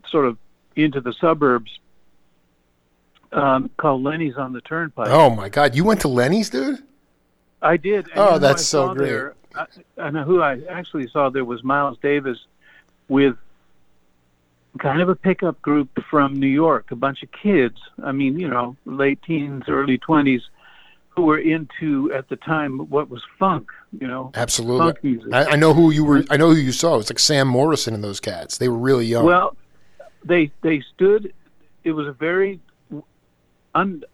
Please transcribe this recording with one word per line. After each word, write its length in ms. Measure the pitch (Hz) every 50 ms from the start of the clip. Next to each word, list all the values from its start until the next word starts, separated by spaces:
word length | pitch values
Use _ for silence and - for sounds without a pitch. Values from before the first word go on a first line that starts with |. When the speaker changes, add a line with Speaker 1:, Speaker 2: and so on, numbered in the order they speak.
| -
Speaker 1:
sort 180 | - - 156 151
of 120 | 131 113 - - - _ _ _ _ _
into 240 | 151 156 151 135 139
the 140 | 120 123 113
suburbs, 680 | - 175 160 160 151 147 131 123 117 107 - - - _ _ _ _ _ _ _ _ _ _ _ _ _ _ _ _ _ _ _ _ _ _ _ _ _ _ _ _ _ _
um, 380 | - - 143 135 131 131 135 - -
called 260 | - - 151 135 127 131
Lenny's 320 | 143 156 165 160 143 120
on 180 | 143 131 127 127
the 80 | 120
Turnpike. 460 | - - 160 165 165 151 - 123 110 107
Speaker 2:
Oh 200 | 135 160 156 127
my 200 | 117 104 98 101
God, 260 | - 143 147 139 123
you 80 | 143 180
went 180 | 220 220 -
to 60 | -
Lenny's, 420 | 147 127 123 123 139 185 226 202 -
dude? 340 | - 262 269 285 269 - - _ _ _ _ _ _ _ _ _ _ _ _ _ _ _
Speaker 1:
I 160 | - 156 175
did. 320 | 165 - 196 214 196 175 -
And 80 | 165 190
Speaker 2:
Oh, 0 |
Speaker 1:
you 60 | 208
know 80 | 196 165
who 60 | 147
Speaker 2:
that's 220 | 143 135 139 -
Speaker 1:
I 20 | -
Speaker 2:
so 240 | - 156 147 135
Speaker 1:
saw 60 | 127 127
Speaker 2:
great. 120 | 135 139
Speaker 1:
there? 280 | - 160 - 135 143 - _ _ _ -
I, 100 | 151 165 - - 180 - _ _
I 120 | - 170 147
know 120 | 147 156 139
who 180 | 156 185 175
I 180 | 156 143 131 120 - 180
actually 380 | 175 180 170 - - 151 127
saw 220 | 113 - 151 139 131
there 160 | 127 135 127
was 180 | 117 120 113 123
Miles 340 | 131 139 143 143 139 120 -
Davis 360 | - 143 143 147 135 135 117 - - _ _ _ _ _ - - _ _ _ _ _ -
with 280 | 131 139 139 135 120 - - - - _ _ _ _ _ _ _ _ _ _ _ _ _ _ _ _ _ _ _ _ _ _ _ -
kind 240 | - - 143 135 165
of 80 | 175 185
a 60 | 180
pickup 460 | - - 190 180 - 185 165 - -
group 280 | - 147 147 147 135 - - - - -
from 300 | 156 147 139 139 139 139
New 80 | 135
York, 440 | 135 135 147 165 160 139 110 - -
a 40 | 127
bunch 280 | 117 135 139 139 - 156
of 80 | -
kids, 460 | - - - 208 196 151 123 117 - - - - - -
I 100 | - 143 135
mean, 260 | 139 139 131 143 175
you 80 | 180
know, 300 | 143 123 123 120 123 135 - _
late 360 | - 127 139 139 139 139 - -
teens, 400 | - 165 151 143 143 139 131 -
early 300 | 156 147 135 139 131 127
twenties, 440 | 123 - - 160 147 139 135 131 120 - - - _ - - - - - - _ _ _ _
who 140 | _ 180 170
were 160 | 151 151 151
into, 720 | 151 165 160 165 151 - - - 160 151 143 135 139 - 143
at 160 | 131 131 -
the 80 | 139
time, 420 | - - 156 156 156 147 139 131 135 156 151
what 200 | 135 147 147 135
was 120 | 123 117 - - _
funk, 320 | - 196 190 170 139 - - - - - _ - -
you 80 | 135
know, 240 | 123 127 131 131 135 -
Speaker 2:
Absolutely. 540 | 113 120 - - - 113 120 123 139 165
Speaker 1:
funk 160 | 165 - - -
music. 300 | 139 120 113 110 - 113
Speaker 2:
I, 100 | 127 151
I 120 | 143 151
know 160 | 147 160 160 147
who 180 | 165 165 160
you 140 | 151 151 151
were, 180 | 147 143 139 139 -
I 80 | 147
know 140 | 143 160 170
who 40 | 160
you 160 | 156 135 127
saw. 260 | 120 - 165 170 151 113
It's 100 | 104 -
like 100 | 120 -
Sam 300 | - - 151 139 135 131
Morrison 440 | 123 127 143 165 151 - - 117 113
and 80 | 107
those 200 | 104 101 98 -
cats. 360 | - 107 92 82 - - -
They 120 | - 127 123
were 80 | 120
really 280 | 117 123 135 135 123 117
young. 200 | 113 117 117 135
Speaker 1:
Well, 320 | 170 175 180 175 - - - - _ _ - - - - - - - - _ -
they, 280 | 160 175 175 156 143 - -
they 180 | - 160 160 139
stood, 540 | - - _ - 185 196 208 220 208 - - - - _ _ _ - _ _ _ -
it 80 | 165
was 160 | 156 151 147
a 60 | 147 135
very 480 | 120 151 165 175 190 196 196 190 165 - _ _ _ _ _ 147 147 - _ _ _ _ _ _ _ _ _ _ _ _ _ -
un-, 300 | 160 190 196 180 147 - -